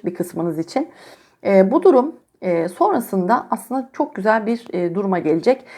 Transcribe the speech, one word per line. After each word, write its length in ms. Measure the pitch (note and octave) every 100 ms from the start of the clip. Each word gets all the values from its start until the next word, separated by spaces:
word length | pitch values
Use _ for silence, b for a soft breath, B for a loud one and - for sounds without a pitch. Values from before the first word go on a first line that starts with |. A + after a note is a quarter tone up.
| -
bir 80 |
kısmınız 460 | F3 F3 - E3+ D#3
için. 300 | E3 C4+ E4 B B B B B -
E, 260 | G3 F#3+
bu 120 | D4
durum, 320 | F#4 C4+ C#4 E4 _ _
e, 280 | F#3 E3+ E3
sonrasında 800 | - G4+ E4+ A3+ G3 F3+ A#3 -
aslında 380 | - - B3+ C4
çok 220 | - D4 D4
güzel 300 | G3+ A3 G#3+
bir, 200 | A#3 -
e, 220 | F3+ F3 E3+
duruma 240 | G3 F3+
gelecek. 460 | D#3 D#3+ D#3+ C4 -